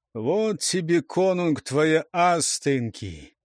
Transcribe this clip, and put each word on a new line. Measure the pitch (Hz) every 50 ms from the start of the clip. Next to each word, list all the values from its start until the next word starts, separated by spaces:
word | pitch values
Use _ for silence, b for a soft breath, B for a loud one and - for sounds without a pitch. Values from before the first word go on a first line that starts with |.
| _ _ -
«Вот | 113 110 135 180 214 220 220 202 -
тебе, | - - - 180 165 160 175 165
конунг, | - - - 180 190 190 185 180 175 165 143 127
твоя | - - 131 147 156 160 156 160 - -
Астенки, | - 170 175 180 170 160 - - - - - 143 139 127 120 110 - - 107 95 82 73 73 - _ _